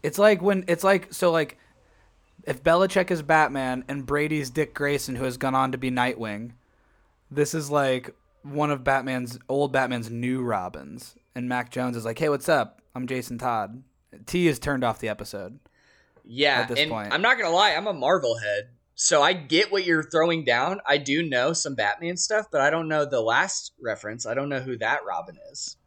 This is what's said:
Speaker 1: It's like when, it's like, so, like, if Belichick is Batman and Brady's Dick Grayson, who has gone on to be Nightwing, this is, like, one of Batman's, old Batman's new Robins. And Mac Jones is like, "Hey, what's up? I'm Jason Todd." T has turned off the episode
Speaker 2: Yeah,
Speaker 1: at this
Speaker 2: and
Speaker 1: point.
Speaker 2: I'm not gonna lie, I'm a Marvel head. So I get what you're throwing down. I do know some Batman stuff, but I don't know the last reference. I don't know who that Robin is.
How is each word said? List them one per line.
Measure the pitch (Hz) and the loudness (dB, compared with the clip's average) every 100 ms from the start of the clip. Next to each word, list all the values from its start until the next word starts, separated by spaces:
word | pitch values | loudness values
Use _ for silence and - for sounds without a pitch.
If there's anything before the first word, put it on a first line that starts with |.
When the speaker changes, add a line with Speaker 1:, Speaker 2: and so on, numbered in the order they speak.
Speaker 1:
It's | 151 170 | -4 4
like | 208 196 | 4 6
when, | 190 190 185 | 2 0 0
it's | 170 | 2
like, | 190 196 - | 4 2 0
so, | - 180 | 0 2
like, | 165 143 - _ _ _ _ _ _ _ - | 2 -2 -8 _ _ _ _ _ _ _ -14
if | - 139 | -10 0
Belichick | 165 170 190 190 180 | 4 4 4 2 2
is | 170 | -2
Batman | 147 156 151 139 131 127 127 | 4 4 4 0 -4 -4 -6
and | 139 127 | -8 -2
Brady's | 143 151 156 131 | 0 0 -2 -2
Dick | 135 143 | -2 -4
Grayson, | - 143 143 - 123 | -2 -2 0 -2 -4
who | |
has | 131 123 | -4 -2
gone | 135 | 0
on | 131 131 | 0 0
to | 127 | -2
be | 131 | -2
Nightwing, | 123 123 117 110 104 120 120 _ _ _ _ _ _ _ | 0 0 -2 -6 -6 -10 -14 _ _ _ _ _ _ _
this | 143 147 | -2 0
is, | 160 143 | -2 0
like, | 147 135 127 127 - _ _ | 2 2 0 -4 -18 _ _
one | 143 143 147 | -8 -2 -2
of | 139 | 0
Batman's, | 127 135 131 127 123 123 - | 0 0 0 -4 -6 -10 -4
old | 139 143 | 0 2
Batman's | 135 127 123 113 | 2 0 -2 -6
new | 117 123 131 | -4 -2 -2
Robins. | 123 104 90 78 69 113 - _ _ | -2 -2 -4 -10 -14 -16 -18 _ _
And | 127 123 | -10 -4
Mac | 123 120 | -4 -4
Jones | 127 123 120 | -4 -4 -4
is | |
like, | 113 110 | -6 -2
"Hey, | 156 | 0
what's | 143 - | 0 2
up? | 151 110 _ _ | 0 0 _ _
I'm | 127 127 | -10 -6
Jason | 131 120 120 | -6 -6 -6
Todd." | 127 113 101 123 _ _ _ - - | -2 -2 -4 -10 _ _ _ -20 -4
T | 180 170 | 2 2
has | 139 | 2
turned | 151 135 | -2 0
off | 123 110 | 0 -2
the | 110 | -6
episode | 104 104 101 95 131 _ _ _ _ _ _ - | -6 -8 -10 -12 -16 _ _ _ _ _ _ -14
Speaker 2:
Yeah, | 120 143 127 | 0 2 4
Speaker 1:
at | 113 | 0
this | 123 | 0
Speaker 2:
and | 151 | 0
Speaker 1:
point. | 113 104 | -2 -2
Speaker 2:
I'm | 143 | 0
not | 220 254 | 2 2
gonna | 185 | 2
lie, | 175 208 | 4 4
I'm | 160 208 | 2 -2
a | |
Marvel | 165 131 180 127 110 | -2 2 2 2 -2
head. | 104 104 110 _ _ - | -2 -4 -6 _ _ -2
So | - 156 | 2 6
I | 147 | 4
get | 185 135 160 208 | 2 2 2 4
what | 196 180 | 0 2
you're | 160 151 | 2 2
throwing | 165 170 165 | 2 2 2
down. | 131 120 147 202 - | 2 2 2 -2 0
I | 143 | 0
do | 135 147 | 2 0
know | 170 123 135 | 0 2 2
some | 160 - | 0 -4
Batman | 123 104 104 170 180 | -2 -2 -2 -6 -4
stuff, | - 214 208 | -2 -2 0
but | 147 | 2
I | 143 | 2
don't | 160 160 | 2 0
know | 156 139 | 0 0
the | 127 | 0
last | 110 123 190 - - _ | 2 2 0 -4 -10 _
reference. | 117 101 104 117 110 | -6 -6 -8 -10 -6
I | |
don't | 123 143 | -4 -4
know | 135 | -6
who | 127 117 | -6 -4
that | 110 143 101 | -2 -2 -4
Robin | 85 85 85 - | -8 -8 -18 -18
is. | - - - | -14 -14 -16